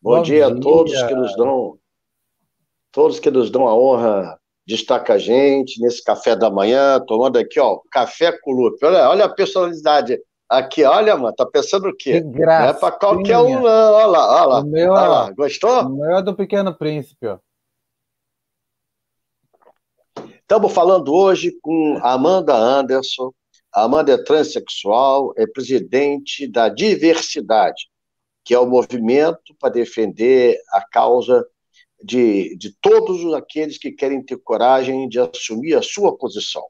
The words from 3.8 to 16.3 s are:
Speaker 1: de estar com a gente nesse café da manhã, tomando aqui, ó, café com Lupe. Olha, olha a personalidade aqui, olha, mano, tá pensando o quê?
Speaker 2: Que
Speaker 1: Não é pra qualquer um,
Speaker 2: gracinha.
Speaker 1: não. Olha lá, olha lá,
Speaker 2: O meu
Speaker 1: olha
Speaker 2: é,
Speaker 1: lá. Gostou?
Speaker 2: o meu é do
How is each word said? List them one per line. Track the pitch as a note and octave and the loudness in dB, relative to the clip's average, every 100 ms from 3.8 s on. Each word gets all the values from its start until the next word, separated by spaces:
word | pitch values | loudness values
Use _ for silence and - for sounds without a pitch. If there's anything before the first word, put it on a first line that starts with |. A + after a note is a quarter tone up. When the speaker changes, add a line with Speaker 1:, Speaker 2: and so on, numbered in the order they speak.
| C3 B2 A#2 G2+ F2+ - _ _ _ | 4 2 2 -2 -4 -12 _ _ _
Speaker 1:
de | |
estar | A2 - B2 | -10 -2 -4
com | - | 0
a | G#2 | 0
gente | F#2 B2 C#3 C#3 C3+ - | 2 2 2 2 -2 -2
nesse | A#2+ A#2 | -4 -2
café | - G#2 - A2 | -4 -2 0 0
da | A2 | 0
manhã, | G2 G2+ C3 C#3 C3+ B2+ | 0 0 2 2 0 0
tomando | A2 C3 B2 | -2 0 0
aqui, | A2 - | -2 0
ó, | B2+ F#2 _ | -2 -2 _
café | C3+ A#2 - E3+ E3 | -4 -4 -2 -2 -2
com | - | -6
Lupe. | B2+ A#2 G#2 | -2 -2 0
Olha, | D3 F#3 C3+ | 2 4 4
olha | F#3 | 4
a | G3 | 0
personalidade | - F#3+ F#3+ F3 E3 D3+ D3 A#2+ B2 - _ _ | 0 -2 -2 -4 -2 0 0 0 -6 -8 _ _
aqui, | B2+ - - | -2 -2 0
olha, | C#3 F3 G#3+ F#3 | 2 4 2 0
mano, | A#2+ | -2
tá | - B2+ | -4 -2
pensando | D3 C3+ G3+ F#3+ | -2 -2 -4 -4
o | - | -8
quê? | - E3 | -2 -2
Speaker 2:
Que | D#3 B2+ | -2 -2
Speaker 1:
Não | E3 | 2
é | D#3+ C#3+ | 4 4
pra | D3+ G#3 | 0 -4
qualquer | - G3+ F#3 G3 A#3 | -2 0 0 0 2
um, | |
Speaker 2:
gracinha. | B3 C4 | 2 2
Speaker 1:
não. | B3 A3 A3 | 2 4 6
Olha | G#3+ A3 | 6 4
lá, | E3+ A2+ C#3 | 4 4 4
olha | E3 | 4
lá, | B2 | 2
Speaker 2:
O | |
meu | D3 D#3 F3 | 0 0 2
Speaker 1:
olha | F#3+ | 4
Speaker 2:
é, | F3+ | 4
Speaker 1:
lá. | D3 G2 | 2 0
Gostou? | G2 C#3+ - - B3+ C3 | -4 -6 -2 0 0 -2
Speaker 2:
o | C3+ | -6
meu | D3+ F3+ | -2 -2
é | |
do | F#3+ | -2